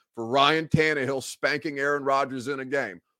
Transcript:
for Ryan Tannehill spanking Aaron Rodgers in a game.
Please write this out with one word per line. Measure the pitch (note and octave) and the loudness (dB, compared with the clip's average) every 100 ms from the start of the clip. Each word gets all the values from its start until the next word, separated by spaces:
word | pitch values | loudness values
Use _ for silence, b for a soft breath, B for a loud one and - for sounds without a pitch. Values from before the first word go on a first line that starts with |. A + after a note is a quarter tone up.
| _ | _
for | - A2+ | -8 0
Ryan | C3+ C#3+ D#3+ D#3+ | 4 4 4 2
Tannehill | D#3 D#3 D3+ C3 C3+ | 2 2 0 -2 -4
spanking | - - C#3+ C#3+ D#3+ C#3 | -6 -4 -2 -2 -4 -2
Aaron | C#3+ D3 | -2 0
Rodgers | C3+ C3+ C#3 C3 A#2+ | 2 2 0 -4 -6
in | C#3 | -6
a | |
game. | C3 C#3 A#2 F2 _ _ | -4 -4 -4 -8 _ _